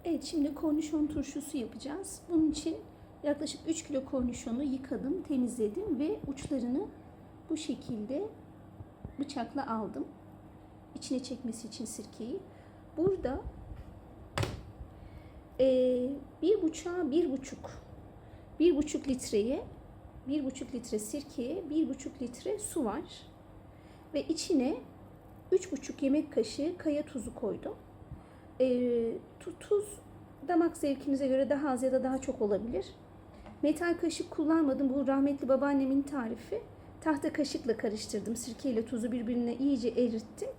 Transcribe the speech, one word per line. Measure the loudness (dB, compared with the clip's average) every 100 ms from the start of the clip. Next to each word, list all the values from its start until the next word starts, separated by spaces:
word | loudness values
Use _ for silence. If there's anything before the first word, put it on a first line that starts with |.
| 0
Evet, | -2
şimdi | 0 0 0 2
kornişon | 2 2 2 0 0
turşusu | 0 -4 -6 -4 -4
yapacağız. | -4 -8 -8 -8 -8 -12 2
Bunun | 6 6
için | 4 -2 -4 -10 -20 -20 -4
yaklaşık | 0 0 -2 -4 -2
üç | -4
kilo | 0 -4 0
kornişonu | 0 0 -2 -4 -2
yıkadım, | 0 -2 -2 -4 0 -2
temizledim | 0 0 2 2 0 0 -2 0
ve | 0 0 -4
uçlarını | -6 -2 -2 0 0 -2 -10 -20 -20 -20 -20 -4
bu | -4
şekilde | -2 -4 -4 -6 -2 -4 -4 -8 -18 -20 -20 -16 -18 -14 -14 -6
bıçakla | -6 -4 -4 -4 -2 -2
aldım. | -2 -4 -8 -10 -18 -18 -18 -20 -20 -20 -16 -14
İçine | -4 -4
çekmesi | -2 -6 -6 -6 -10
için | -8 -8
sirkeyi. | -8 -12 -10 -6 -6 -8 -18 -20 -20 -10 2
Burada, | 4 4 0 -2 -6 -12 -14 -14 -14 -16 -18 -18 -8 -4 -2 -4 -12 -14 -16 -14 -16 -16 -18 -18 -14 4
e, | 6 8 6 4 0 -4 -10 0
bir | 4 4
buçuğa | 4 0 -4 0 2
bir | 2 2
buçuk, | 0 -6 -12 -12 -14 -16 -18 -18 -18 -18 -20 -20 4
bir | 6 6
buçuk | 2 -2 -2
litreye, | -2 2 2 2 -2 -4 -14 -18 -18 -18 -14 -4
bir | -2 -2
buçuk | -6 -8 -8
litre | -4 -4
sirkeye | -2 -6 -6 -6 -4 -4 -2
bir | 0 0
buçuk | -2 -8 -8
litre | -8 -6 -6 -4
su | -4 0 0
var. | -2 -6 -14 -18 -20 -20 -20 -20 -20 -20 -20 -4
Ve | -4
içine | 0 -2 4 4 4 0 -6 -18 -20 -20 -20 -20 2
üç | 2 2
buçuk | -6 -6 0
yemek | 4 4 2
kaşığı | 0 0 0 -2 0
kaya | 0 0 -2
tuzu | -6 -6 -4
koydum. | -4 -4 -6 -10 -14 -20 -14 -14 -14 -20 -20 2
E, | 4 6 4 2 2 -4 -10 -14
tu-, | -12 -12
tuz | 2 2 2 -12 -18 -20 -20 -12 2
damak | 4 4 2
zevkinize | 0 0 0 2 4
göre | 4 4
daha | 2 2
az | 2
ya | 4
da | 4
daha | 2 0
çok | -2 0
olabilir. | 2 2 2 -4 -4 -12 -20 -20 -20 -18 -18 2
Metal | 2 4 2 2
kaşık | 0 -2 -4
kullanmadım. | 0 4 6 6 4 2
Bu | 4 4
rahmetli | 4 4 2 4
babaannemin | 4 6 4 4 2
tarifi. | 2 -2 -2 -6 -6 -6 -8 -18 -18 -4
Tahta | 0 2 2
kaşıkla | 0 0 0 0 0
karıştırdım. | 0 -2 -4 -4 -2 -4
Sirke | -6 -4 0
ile | 0 0
tuzu | -2 0
birbirine | -2 0 0 0 2
iyice | 2 4 2
erittim. | 4 2 2 -6 -8 -8